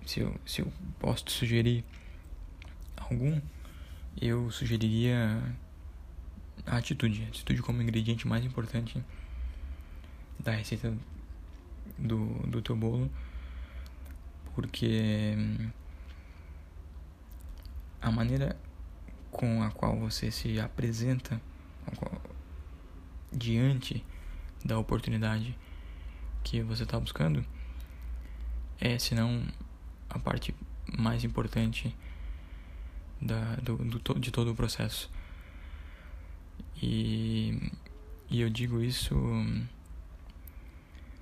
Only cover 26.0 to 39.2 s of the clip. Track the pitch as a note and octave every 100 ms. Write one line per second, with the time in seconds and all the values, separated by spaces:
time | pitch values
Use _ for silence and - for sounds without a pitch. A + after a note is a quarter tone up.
26 | - - - - - A#2 A2+ A2+ A2+ A#2
27 | G#2+ - D#3 C#3+ - - - - - -
28 | - - - - - - - - B2 A#2+
29 | - A#2 A#2 A#2+ - - - - - -
30 | - - - - - - - - - -
31 | A2+ A#2 A#2 A#2 A2+ A#2+ A2+ - B2 -
32 | - - - - - - - - - -
33 | - - B2 A2 A2+ A2+ A#2+ A2+ A#2+ A2+
34 | - C#3 A#2+ A#2+ A#2 A2+ A#2 - A2 -
35 | - - - - - - - - - -
36 | - - - - - - - - A#2+ A2+
37 | A2 A2 A2 A2 A2 A2+ - - - -
38 | - - - A#2+ A2+ A2 A#2+ A#2 A#2+ A#2+
39 | - C#3